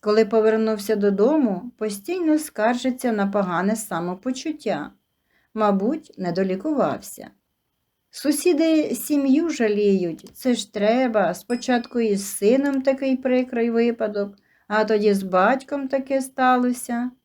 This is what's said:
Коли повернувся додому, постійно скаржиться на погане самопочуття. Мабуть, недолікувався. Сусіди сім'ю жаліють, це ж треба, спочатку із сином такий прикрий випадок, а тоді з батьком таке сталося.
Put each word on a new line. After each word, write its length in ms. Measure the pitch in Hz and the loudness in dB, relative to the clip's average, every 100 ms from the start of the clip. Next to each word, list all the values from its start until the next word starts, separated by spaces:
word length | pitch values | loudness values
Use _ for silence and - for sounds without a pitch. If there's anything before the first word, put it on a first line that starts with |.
Коли 240 | 214 214 | 2 2
повернувся 720 | 214 226 220 220 220 214 202 214 | 4 2 2 2 0 -2 -2 0
додому, 760 | 202 196 214 311 247 180 247 _ | 0 2 2 4 2 -2 -8 _
постійно 600 | 214 202 - 359 330 302 | -8 -8 -6 -2 0 0
скаржиться 720 | 302 - 220 247 262 254 247 | -2 -2 0 0 -4 -2 -2
на 140 | 214 202 | -2 0
погане 500 | 202 185 170 190 220 | 0 -2 0 0 -2
самопочуття. 1160 | - 170 175 185 254 262 330 302 - 160 - _ _ _ _ _ _ | -4 -6 -6 -6 -6 -6 -8 -6 -4 -4 -6 _ _ _ _ _ _
Мабуть, 600 | 214 214 196 202 320 - - | -2 0 2 0 -4 -8 -8
недолікувався. 1120 | 185 175 190 190 311 285 170 - - - - _ _ _ _ _ _ _ _ | -4 -2 -2 -2 -4 0 0 -2 -10 -18 -18 _ _ _ _ _ _ _ _
Сусіди 840 | - 277 294 359 302 320 320 294 | -6 -2 0 2 2 4 2 0
сім'ю 560 | 247 - 294 277 269 339 | -4 -2 0 4 2 2
жаліють, 800 | 285 226 208 208 196 175 160 - | 0 0 2 2 2 0 -6 -14
це 200 | - 254 | -6 -2
ж 180 | 240 - | -2 -4
треба, 600 | - 208 240 254 220 175 | -2 0 2 2 2 0
спочатку 680 | 175 - 240 - 240 233 240 | -2 -6 -6 0 -2 -2 -2
із 360 | 226 196 196 - | 0 0 -4 0
сином 460 | 202 262 285 269 | 2 4 2 0
такий 340 | 262 269 269 262 | 0 0 0 -2
прикрий 540 | 262 254 254 240 233 | 0 0 0 -2 0
випадок, 680 | 233 233 233 214 208 202 - _ _ _ | 2 0 0 -4 -4 -6 -8 _ _ _
а 120 | 208 | 0
тоді 300 | 214 220 214 | 2 4 4
з 80 | 196 | 2
батьком 640 | 190 185 196 262 - 285 269 | 2 4 4 2 -2 -8 -4
таке 340 | 277 269 269 | -4 -2 -4
сталося. 880 | 262 - 254 254 247 247 - 240 247 247 | -4 0 2 2 2 -2 -6 -6 -6 -10